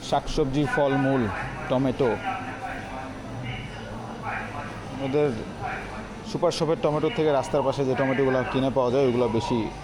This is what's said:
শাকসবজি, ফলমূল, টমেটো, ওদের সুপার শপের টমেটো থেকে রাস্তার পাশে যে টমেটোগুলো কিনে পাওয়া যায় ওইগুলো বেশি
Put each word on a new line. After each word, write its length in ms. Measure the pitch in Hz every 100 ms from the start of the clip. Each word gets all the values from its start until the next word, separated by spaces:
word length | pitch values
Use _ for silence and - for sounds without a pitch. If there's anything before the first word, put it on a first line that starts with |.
| -
শাকসবজি, 560 | 143 - - 147 131 143 -
ফলমূল, 520 | 143 135 135 135 110 90 - - -
টমেটো, 460 | 127 135 117 131 101 - - - - - - - - - - - - - - - - - - - 233 - - - - - - - 131 135
ওদের 240 | 143 147 110 85 - - - - - - - -
সুপার 200 | 156 170
শপের 280 | 156 156 160
টমেটো 260 | 156 151 151
থেকে 220 | - 156
রাস্তার 320 | 139 - 151
পাশে 220 | 135 135 135
যে 100 | 120
টমেটোগুলো 480 | 135 131 135 131 123
কিনে 160 | 131 135 127
পাওয়া 140 | 123
যায় 120 | 127 135
ওইগুলো 220 | 120 120
বেশি 400 | 110 - 123 104 -